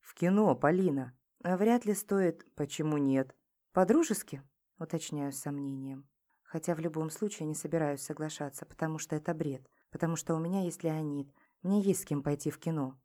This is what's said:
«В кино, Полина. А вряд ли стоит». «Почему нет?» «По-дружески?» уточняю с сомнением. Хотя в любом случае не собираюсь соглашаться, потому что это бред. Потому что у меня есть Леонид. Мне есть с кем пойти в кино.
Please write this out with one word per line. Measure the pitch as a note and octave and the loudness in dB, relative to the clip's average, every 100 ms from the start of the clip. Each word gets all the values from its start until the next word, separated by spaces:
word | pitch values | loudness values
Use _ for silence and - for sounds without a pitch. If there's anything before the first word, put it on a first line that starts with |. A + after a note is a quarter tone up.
«В | - - | -20 -2
кино, | E3+ G3+ G#3+ B2+ | 2 6 6 6
Полина. | C#3+ F3+ F#3 C#3 B2+ - _ _ | 4 4 4 0 -4 -14 _ _
А | F3 F3+ | -2 2
вряд | G#3+ A#3+ G#3+ | 4 4 2
ли | |
стоит». | G3+ - G3 F3+ D#3+ - - | -4 0 2 2 0 -14 -6
«Почему | C#3+ - D#3 D3+ | -6 -2 0 2
нет?» | C#3 C3+ C3 - _ _ _ | 4 2 0 -6 _ _ _
«По-дружески?» | - F#3 C4+ D#4+ A3 - C#3 - _ _ _ | 2 4 4 4 -2 -4 -14 -16 _ _ _
уточняю | D#3+ E3 - D3 C#3+ | -6 -6 -4 -4 -4
с | C#3+ | -6
сомнением. | - C#3+ C#3 C3+ C3+ C3+ C#3 _ _ _ | -6 -6 -6 -8 -8 -12 -16 _ _ _
Хотя | _ E3 E3 E3 | _ -8 -4 -2
в | |
любом | E3 D#3 D#3 | -2 -2 -4
случае | - G#3+ - D#3 | -4 -6 -4 -6
не | D3+ | -6
собираюсь | D3+ E3 D3+ C#3 | -2 0 0 -2
соглашаться, | - D3+ D#3 - D3 - - | -6 -6 -6 -6 -8 -8 -16
потому | - D#3+ D#3 | -6 -4 -4
что | D#3 D#3 | -4 -4
это | D3+ | -2
бред. | D#3+ D#3 C3 - _ _ | -2 -2 -4 -10 _ _
Потому | - E3 E3 | -4 -2 -2
что | - D#3+ | 0 0
у | |
меня | E3 G3 | 0 0
есть | F3+ E3 | -2 -2
Леонид. | E3 D#3 D#3 C#3+ C#3 _ _ _ | -2 -2 -2 -4 -6 _ _ _
Мне | F3+ G3+ | 0 2
есть | G3 F#3 | 4 0
с | - | 0
кем | D3 | -2
пойти | C#3+ D3 D#3 | 0 -2 -2
в | - | -4
кино. | - D#3+ C3+ C3+ | -4 -2 -4 -8